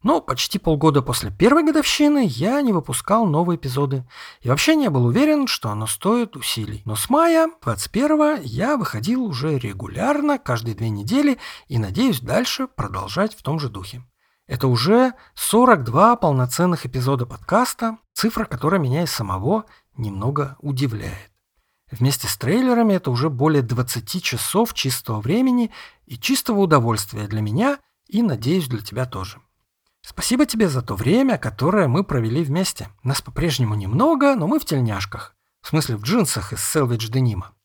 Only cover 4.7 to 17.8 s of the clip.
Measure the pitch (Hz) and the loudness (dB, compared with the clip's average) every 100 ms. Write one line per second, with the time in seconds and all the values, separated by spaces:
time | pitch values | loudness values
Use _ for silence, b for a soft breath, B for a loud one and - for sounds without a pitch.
4.7 | 311 262 135 120 123 302 302 262 - 117 | 4 4 2 2 4 4 2 0 -4 -4
5.7 | 107 110 - 190 240 226 139 - - 101 | -6 -4 -4 0 0 0 -6 -6 -6 -6
6.7 | 107 - 107 - 285 339 330 320 330 - | -8 -6 -6 0 2 4 4 2 -2 -6
7.7 | 107 - 196 294 302 302 302 131 113 220 | -4 -4 -2 2 4 2 0 -4 -4 -2
8.7 | 294 185 113 127 254 233 131 151 143 107 | -2 -2 -4 -2 -2 -2 -4 -2 -2 -4
9.7 | 95 113 95 240 294 294 277 - 113 117 | -8 -10 -4 -2 0 0 -2 -2 -4 -4
10.7 | 104 113 101 101 247 294 247 B B B | -4 -4 -4 -2 2 2 0 B B B
11.7 | 127 104 101 262 151 120 147 247 - 262 | -2 -2 0 0 0 0 -2 0 -4 -6
12.7 | - 104 98 98 110 214 - - 156 143 | -6 -6 -6 -6 -2 -4 -4 -6 -4 -4
13.7 | 101 95 123 - _ _ _ _ 127 135 | -8 -14 -14 -20 _ _ _ _ -2 0
14.7 | 120 131 226 254 247 b - - 226 254 | 2 4 4 4 0 b -8 0 4 6
15.7 | 202 117 120 214 240 170 135 123 - 180 | 4 2 4 6 6 2 2 0 2 0
16.7 | 170 131 127 123 139 120 - - 202 247 | 0 -4 -4 -2 -2 -4 -8 -2 0 0
17.7 | - | -2